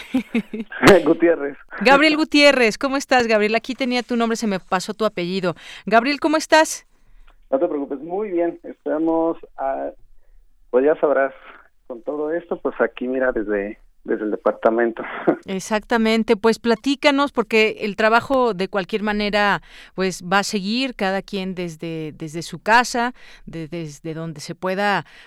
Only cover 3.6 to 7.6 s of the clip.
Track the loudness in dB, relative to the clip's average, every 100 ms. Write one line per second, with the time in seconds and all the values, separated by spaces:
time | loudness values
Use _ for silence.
3.6 | -4 -6 -2 -2 -2 -2 -2 -2 -2 -4
4.6 | -2 -4 -4 -4 -4 -2 -4 -2 -2 -4
5.6 | -12 -12 2 4 4 -2 0 0 4 4
6.6 | 4 -2 _ _ _ -20 -20 _ -4 -2